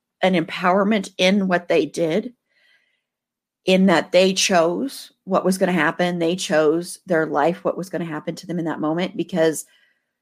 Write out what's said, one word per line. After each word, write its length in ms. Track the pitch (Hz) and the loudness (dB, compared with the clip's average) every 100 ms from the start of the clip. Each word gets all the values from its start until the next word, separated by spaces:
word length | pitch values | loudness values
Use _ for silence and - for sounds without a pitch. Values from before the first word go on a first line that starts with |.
| _ _ | _ _
an 120 | 190 | 0
empowerment 760 | 180 165 175 180 190 196 220 196 - | 0 -2 -2 0 2 2 0 -2 0
in 300 | 185 202 190 | 2 2 2
what 200 | 175 175 | 0 0
they 180 | 165 147 | 0 0
did, 460 | - 165 185 247 - _ _ _ _ _ _ _ _ _ _ _ _ | -2 -2 -2 -4 -12 _ _ _ _ _ _ _ _ _ _ _ _
in 220 | - 190 190 | 0 4 4
that 260 | 160 - | 4 2
they 200 | 180 190 | 4 4
chose 800 | 190 - 180 165 180 269 - - _ | 2 0 2 2 0 -6 -10 -18 _
what 200 | 185 190 | -4 0
was 140 | 185 190 | 0 2
gonna 140 | 180 | 0
happen. 460 | 175 151 165 180 175 | 2 0 0 -2 0
They 180 | 165 185 | -2 -2
chose 640 | - 156 151 165 175 - - | -2 2 2 0 -4 -12 -2
their 200 | 160 156 | -2 0
life, 380 | 147 156 185 | 0 0 0
what 120 | 165 - | -4 -6
was 140 | 175 | -6
gonna 140 | 160 | -8
happen 320 | 165 151 170 165 | -8 -8 -10 -12
to 100 | 180 | -8
them 120 | 170 | -6
in 80 | 160 | -6
that 140 | 143 | -4
moment, 360 | 151 165 185 - | -4 -2 -4 -6
because 480 | 170 175 160 147 - _ _ _ _ _ | -4 0 0 0 -8 _ _ _ _ _